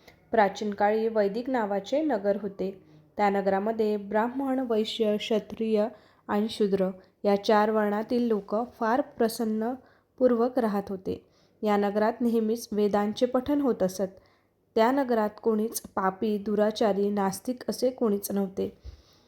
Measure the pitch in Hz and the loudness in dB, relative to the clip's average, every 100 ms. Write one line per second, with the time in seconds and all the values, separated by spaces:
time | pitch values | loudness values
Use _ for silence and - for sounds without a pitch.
0 | - - - 233 196 196 214 202 208 220 | -20 -20 -4 2 2 0 -6 0 2 2
1 | 220 220 202 214 254 254 208 202 196 277 | 0 0 0 0 -4 -2 -2 -4 -2 -2
2 | 311 220 202 202 202 - 190 - - - | 0 0 0 -2 -4 -6 -8 -8 -16 -20
3 | _ - 208 196 196 190 208 226 214 214 | _ -2 0 2 0 0 0 0 0 -2
4 | 202 214 240 262 269 262 247 220 214 - | -2 0 0 -2 -2 -2 0 0 -2 0
5 | 214 208 - 214 - - 220 214 214 - | 0 0 0 -2 -2 -6 0 2 0 -4
6 | - _ - 208 220 - 208 190 190 185 | -20 _ -4 -2 0 0 0 2 0 -4
7 | - _ 202 202 202 214 214 220 208 208 | -14 _ 0 0 4 2 4 2 0 -2
8 | 220 240 240 214 202 208 240 - 220 254 | -2 0 0 -2 -2 -4 -4 -4 0 0
9 | 277 - 226 226 226 220 226 254 - _ | -2 0 -2 0 -4 -2 -4 -6 -12 _
10 | _ - 254 233 233 247 220 202 196 190 | _ 2 2 4 0 0 0 0 -4 -8
11 | 185 180 - _ _ - 214 208 202 208 | -8 -10 -10 _ _ -6 0 2 2 2
12 | 214 233 240 226 214 233 - 208 208 208 | 0 0 0 2 0 -2 -2 0 2 2
13 | 208 214 247 254 254 294 277 226 185 185 | 0 0 0 0 0 0 2 0 0 -2
14 | 190 - _ _ _ _ _ 226 226 277 | -6 -8 _ _ _ _ _ 2 2 2
15 | 254 226 208 - 233 220 220 - - - | 0 0 0 -2 0 0 0 -6 -8 -2
16 | 190 190 220 208 208 208 208 220 220 196 | -2 0 0 0 0 2 2 2 2 2
17 | 202 202 190 190 - 254 - 214 254 254 | 2 2 0 -2 -6 -6 -6 0 0 2
18 | 233 202 - 202 196 190 196 - - - | 0 0 -2 -2 -2 -4 -6 -8 -18 -18
19 | _ _ | _ _